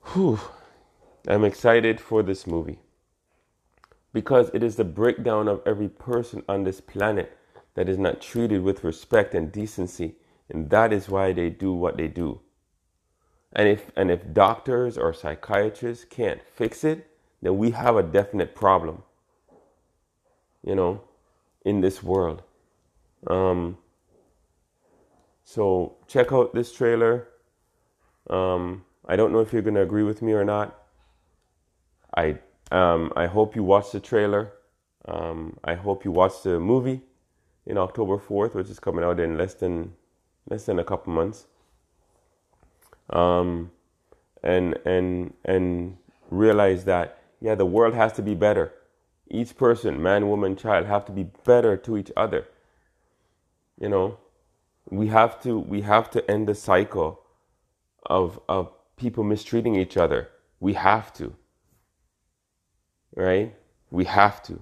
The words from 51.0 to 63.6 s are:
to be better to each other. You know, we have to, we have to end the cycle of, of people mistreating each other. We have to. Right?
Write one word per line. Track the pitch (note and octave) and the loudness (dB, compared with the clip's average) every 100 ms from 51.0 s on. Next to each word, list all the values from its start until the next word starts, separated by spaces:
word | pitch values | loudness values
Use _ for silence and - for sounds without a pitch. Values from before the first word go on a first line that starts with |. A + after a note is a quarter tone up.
| G2+ | -4
to | |
be | G2 F#2+ - - | -8 -8 -6 4
better | A#2+ A#2 F#2+ | 6 6 0
to | - G#2+ | -2 -6
each | G2 - | -4 -2
other. | A2 - - _ _ _ _ _ _ _ _ _ _ _ _ _ | -2 -2 -6 _ _ _ _ _ _ _ _ _ _ _ _ _
You | G#2 | -2
know, | G2 F#2+ G#2 _ _ _ _ _ _ - | 0 0 -4 _ _ _ _ _ _ -10
we | G2 G#2+ | -4 2
have | A2+ A#2 - | 4 4 2
to, | B2+ A2 | -6 -4
we | - G2+ | -4 -6
have | G#2 G#2+ A2+ | 2 2 2
to | A#2 - | -4 0
end | G#2 G#2+ | -2 0
the | G2+ | -4
cycle | - F#2 G#2+ G2 D#2+ - _ _ _ _ _ _ _ _ - | 2 2 2 -2 -4 -4 _ _ _ _ _ _ _ _ -2
of, | F2+ F2 - - | 0 0 -4 -4
of | F#2+ E2 - _ _ | -4 -4 -12 _ _
people | A#2+ A2+ | -6 -2
mistreating | G#2 G#2+ - A2+ A#2 G2+ | -2 -2 -2 -2 0 -2
each | F2+ - | -2 0
other. | E2 C2 A1 _ _ _ | 0 0 -4 _ _ _
We | F#2 | -4
have | G2+ F#2+ A2 - | 0 2 0 -2
to. | - A#1+ - _ _ _ _ _ _ _ _ _ _ _ _ _ _ _ _ _ | -14 -14 -14 _ _ _ _ _ _ _ _ _ _ _ _ _ _ _ _ _
Right? | - F#2 F#2 A2 - | -4 0 0 0 -10